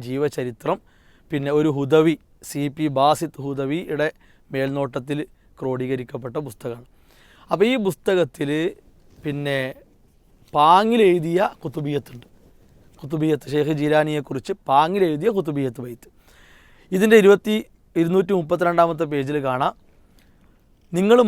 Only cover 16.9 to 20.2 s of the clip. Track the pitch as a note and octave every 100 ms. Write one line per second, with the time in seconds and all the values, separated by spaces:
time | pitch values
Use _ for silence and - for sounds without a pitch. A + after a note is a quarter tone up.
16.9 | F3+ G#3+ A3 G3 G3+ G#3+ G#3+ - _ _
17.9 | E3 E3+ F#3 F3+ F#3+ D#3+ F3 F3 E3+ E3+
18.9 | D#3+ D#3 C#3+ C3+ D3 C3+ B2+ D#3 - _
19.9 | _ _ _